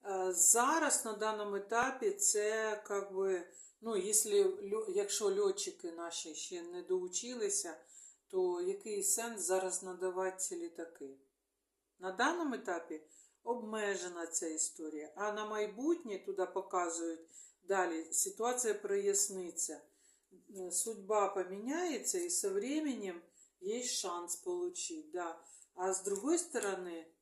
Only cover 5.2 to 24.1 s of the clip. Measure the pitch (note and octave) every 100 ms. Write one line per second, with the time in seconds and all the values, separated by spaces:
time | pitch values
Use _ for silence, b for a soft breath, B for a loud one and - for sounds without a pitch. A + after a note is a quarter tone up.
5.2 | G3+ G3 G3+ F#3+ - F3+ E3+ E3 E3+ E3
6.2 | E3 D3+ - F3 F3 F3+ F3+ F#3 F3+ F3+
7.2 | A#3+ B3 G#3 G3 F3 - B B B B
8.2 | _ F#3+ F3+ F3 F3+ G3 A3+ G3+ F#3+ A3+
9.2 | A#3 A3 F3+ F#3+ F#3+ - F#3+ F3+ F#3 F3+
10.2 | F#3+ F#3 - E3+ E3+ E3+ E3 - C#3 C3+
11.2 | _ _ _ _ _ _ _ _ F#3 F#3
12.2 | C4 F4 D#4 A3+ A#3 E3+ - D#3 B B
13.2 | B B A#3 A#3 G#3+ A3 G#3 F#3 F3+ F3
14.2 | E3 - E3 D#3 - - D#3 D3+ D#3 -
15.2 | G#3 G#3 G#3+ G#3+ G#3 G3 C#4+ E4+ A3+ F#3
16.2 | - F#3+ F#3 F#3+ - F#3 F3 E3 E3 E3
17.2 | - B B B - G3 F3 D#3+ D#3+ -
18.2 | G3 - A#3 B3 A#3+ G#3 G3 G3 G3 G3
19.2 | - F#3+ F3 - - D3 - b b b
20.2 | b F#3 _ G3 F3+ E3+ A3+ G#3 F#3+ G#3+
21.2 | G3 G3 F3+ G3 A#3 D#4+ F4+ B3 - F#3
22.2 | F3 - G3+ F#3+ A#3+ D4+ D4+ A#3 G3 E3+
23.2 | - b b _ F#3 A#3+ B3 - F#3+